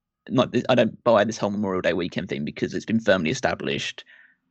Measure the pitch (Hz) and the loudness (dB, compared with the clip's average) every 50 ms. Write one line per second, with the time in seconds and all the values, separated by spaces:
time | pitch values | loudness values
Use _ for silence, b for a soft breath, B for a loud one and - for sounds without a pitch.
0 | _ _ _ _ _ - - 131 - - - 123 117 - 120 120 120 110 - - | _ _ _ _ _ -2 0 0 2 2 2 -2 2 4 4 4 4 2 0 0
1 | _ 120 117 104 104 113 107 - - 104 101 101 104 95 92 92 87 90 82 92 | _ 4 4 6 4 2 0 -2 -2 -2 -2 -2 -2 -2 -2 0 0 0 0 0
2 | 87 90 - - 90 - - 71 76 73 - - - - - - - - 110 113 | -2 -4 -4 -6 -6 -4 -6 -6 -6 -6 -4 -4 -6 -4 -4 -6 -4 -2 -2 0
3 | 113 - 95 92 82 78 135 135 - 87 85 - - 73 69 65 - - - - | 2 2 2 2 2 0 -2 -2 -2 -2 -2 -2 -4 -4 -4 -4 -4 -6 -10 -12
4 | - b b b b b b b b _ | -18 b b b b b b b b _